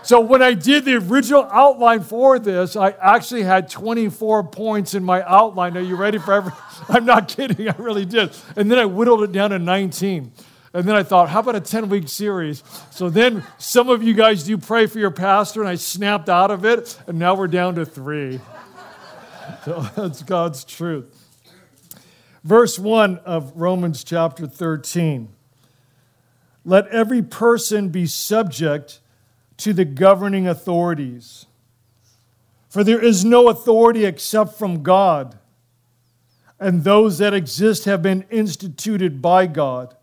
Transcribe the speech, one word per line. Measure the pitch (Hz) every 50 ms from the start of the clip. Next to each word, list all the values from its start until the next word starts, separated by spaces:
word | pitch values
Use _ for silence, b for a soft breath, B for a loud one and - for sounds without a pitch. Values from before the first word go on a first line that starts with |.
| -
So | - 240 240
when | 226 220 262 254
I | 254 254 247
did | 175 147 254 285 294 254
the | 277 254
original | 233 180 170 233 277 247 214 285 285 262 -
outline | 202 233 277 285 262 233 240 233 233 220
for | 170 - 220 233 262 269 262 247
this, | 220 202 185 180 185 170 -
I | 214 190 196
actually | 196 - 185 190 214 240 233 - 240 233
had | 196 185 190 190 185 185
twenty-four | - - 196 220 233 233 226 208 - - 220 220 214 214 196
points | - - - 220 226 214 208 190 - 196
in | 202 180
my | 180 180 185
outline. | 180 175 185 202 226 220 190 185 175 180 170
Are | 180
you | 180 185 185
ready | 175 196 214 196
for | 170 156 196
every-, | 196 202 190 180 - - - -
<laughs> | - - - -
I'm | - 247 233
not | 247 240 233 190 -
kidding, | - - 277 254 185 - 220 214
I | -
really | - 233 233 214 208 196
did. | 175 220 226 202 160 B B B B B
And | 208 202 208
then | 240 254
I | 226
whittled | 202 180 196 233 240 240 214
it | 214 202
down | 185 196 202 208
to | 196 185
nineteen. | 170 175 185 196 196 185 - - 180 196 190 160 131 117 b b b b b b b b
And | - 175 175 196
then | 214
I | 208
thought, | 180 - 196 180 175 147
"How | 156 214
about | 220 254 233
a | 202
ten-week | 156 - 208 226 220 196 202 202 160 139
series?" | - - 208 208 196 180 165 151 147 - B B B B B B
So | - - 185 175
then | 160 208 233 254 233 196 - - - _
some | - - - 247 240 254
of | 247 226
you | 226 226 220
guys | 214 220 220 220 175 143
do | 185 220
pray | 180 - - 220 233 220
for | 214 220 220
your | 208 196
pastor, | 160 - 180 196 196 208 208 - - 220
and | 208 190
I | 180
snapped | 165 - - - 175 202 202 208 196 156 -
out | 175 - - -
of | 208 185 185
it, | 220 240 233 233 - - - -
and | - 170 165
now | 170 180 196
we're | 190 196
down | 170 165 180 180 180 175
to | 170 160
three. | 156 - 143 131 143 151 151 139 131 131 127 -
<laughs> | - - - - - _ - - - - - - - - - - - - - - - - - -
So | 147 170 170 135 101 -
that's | 208 202 180 135 -
God's | 143 - 185 175 170 170 147 135 -
truth. | - - - 165 170 160 143 123 _ _ _ _ _ _ _ _ _ _ _ _ _ _ _ _ _ B B B B B B B B B B B
Verse | 156 202 226 240 - - 185
one | 190 214 226 226 214 196 185 165 _
of | 185 170 165 143 131 156
Romans | 165 165 180 185 180 175 170 151 127 -
chapter | - 170 170 165 165 - - 165
thirteen. | 135 - - 180 165 160 147 - - - 175 170 160 143 127 113 104 101 _ _ _ _ _ _ _ _ _ _ _ _ _ _ _ _ _ _ _ _ _ _ _ _ _ _
"Let | 170 185 202 202
every | 202 220 226 226 214 254 240
person | 185 - - - 220 233 233 226 233 - 214 214 202 185
be | 156 185 175
subject | 160 - - - - 208 220 214 175 123 113 165 156 143 151 147 - - _ _ _ _ _ _ _ _ _ _ _ _
to | - - 214
the | 202 170 185
governing | 147 139 131 190 190 196 185 202 202 196 190 185
authorities. | 180 165 165 - 185 175 170 175 175 170 147 139 123 120 120 113 - - - - _ _ _ _ _ _ _ _ _ _ _ _ _ _ _ _ _ _ _ _ _ _ _ _ _
For | - 196 202
there | 220 233 226 226
is | 240 214 180 185
no | 226 240 240 247 240
authority | 220 - - 240 220 220 233 233 233 226 208
except | 196 160 - - - - 214 214 - -
from | - 214 190 175 160 139
God, | 175 185 190 196 185 160 143 135 123 107 104 _ _ _ _ _ _ _ _ _ _ _ _ _ _ _ _ _ _ _ _ _ _ _ _
and | 196 196 175 175 143
those | 190 202 208 220 220 175 147
that | 208 208 202
exist | 196 165 127 - - 202 220 208 - -
have | 202 202 185
been | 160 196 190 190 190 _
instituted | 226 226 214 190 147 - 196 185 131 - - 214 214 190 185 175 143 131
by | 123 170 180 185 190 175
God. | 147 156 147 135 127 123 127 123 _ _